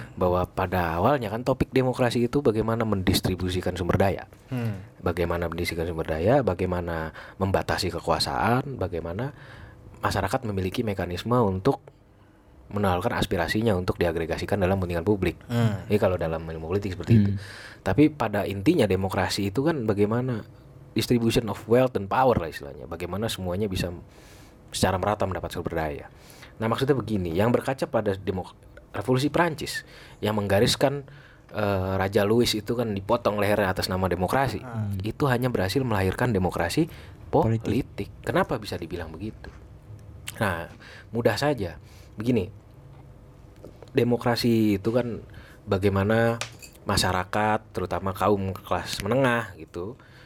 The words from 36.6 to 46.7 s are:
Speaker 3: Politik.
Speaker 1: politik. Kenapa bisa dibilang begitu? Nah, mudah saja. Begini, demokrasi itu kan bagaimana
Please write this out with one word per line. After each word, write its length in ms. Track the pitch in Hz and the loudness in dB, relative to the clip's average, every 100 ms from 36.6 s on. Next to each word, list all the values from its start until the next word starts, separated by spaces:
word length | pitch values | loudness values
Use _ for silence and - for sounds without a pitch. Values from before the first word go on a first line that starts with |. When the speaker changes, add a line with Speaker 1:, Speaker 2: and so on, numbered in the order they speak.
| 85 - 165 - - - - | 0 0 0 -4 -18 -20 -2
Speaker 3:
Politik. 360 | 135 117 113 | 2 2 0
Speaker 1:
politik. 460 | - 110 - - - - | 0 -2 -4 -8 -12 -8
Kenapa 360 | - 175 190 123 | -4 -2 -2 -4
bisa 180 | 107 - | -6 -8
dibilang 320 | 80 85 80 | -8 -10 -10
begitu? 400 | 80 107 - - - - - - - - - - - | -10 -10 -10 -18 -18 -20 -20 -20 -20 -18 -16 -14 -4
Nah, 320 | 104 85 82 - - - - | -2 -2 -8 -14 -20 -20 -8
mudah 280 | 113 117 104 | 0 0 2
saja. 420 | 143 127 87 78 - - - | 0 0 -4 -8 -18 -20 -20
Begini, 360 | - 117 117 90 - - - - - - - - - - - - - - | -6 0 0 0 -10 -20 -20 -20 -20 -20 -20 -20 -20 -20 -20 -20 -20 -4
demokrasi 880 | 127 120 117 123 117 120 113 107 95 | 0 2 2 2 2 4 4 4 2
itu 120 | 113 | 2
kan 320 | 120 120 101 - - - - | 0 0 -6 -12 -18 -20 -16
bagaimana 760 | - 98 98 98 98 113 117 117 - - - | -2 2 2 2 2 4 2 0 -6 -12 -20